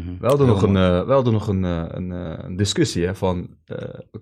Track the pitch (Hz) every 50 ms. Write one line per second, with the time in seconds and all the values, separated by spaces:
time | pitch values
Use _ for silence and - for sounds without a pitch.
0 | 85 90 90 90 101 117 143 139 139 123 107 98 92 98 98 95 92 90 90 90
1 | 87 - 135 139 123 123 110 107 95 107 98 95 92 87 87 82 78 - - 82
2 | 90 92 90 90 87 82 80 - - - 92 90 104 98 - 185 156 - - 90
3 | 85 90 95 - 98 92 87 90 85 - - _ _ - - - - - - -
4 | - _ - 104